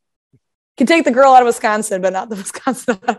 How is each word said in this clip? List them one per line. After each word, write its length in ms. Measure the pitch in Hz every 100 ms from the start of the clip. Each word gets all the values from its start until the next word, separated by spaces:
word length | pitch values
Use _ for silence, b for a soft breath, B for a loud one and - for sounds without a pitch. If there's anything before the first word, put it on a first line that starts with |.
| _ _ _ _ _ _ _ -
Can 80 | 233
take 180 | 330 294
the 40 |
girl 220 | 240 269
out 80 | 254
of 60 | 240
Wisconsin, 560 | 233 220 214 214 190
but 100 | 185
not 160 | 190 214
the 80 | 202
<laughs> 0 |
Wisconsin, 640 | 196 - - 240 - 214 -